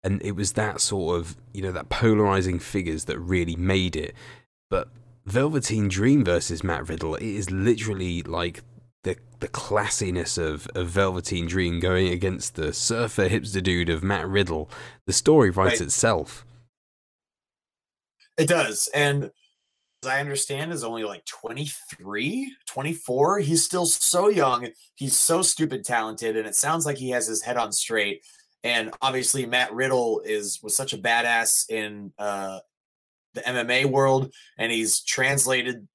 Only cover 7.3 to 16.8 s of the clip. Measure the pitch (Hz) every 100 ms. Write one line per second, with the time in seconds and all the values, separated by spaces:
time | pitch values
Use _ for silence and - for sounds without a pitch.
7.3 | 104 92 95 107 110 110 95 90 85 80
8.3 | 85 87 - - - _ _ 92 90 -
9.3 | - - - - 104 101 - 95 87 82
10.3 | - 80 76 - - 87 90 95 92 -
11.3 | 90 85 92 90 85 90 92 92 87 95
12.3 | 92 - - 78 - - 117 117 - 92
13.3 | 104 107 98 92 87 85 80 95 101 92
14.3 | 98 90 80 76 - - - - 90 -
15.3 | 156 104 92 92 - 78 - 117 92 73
16.3 | - - - _ _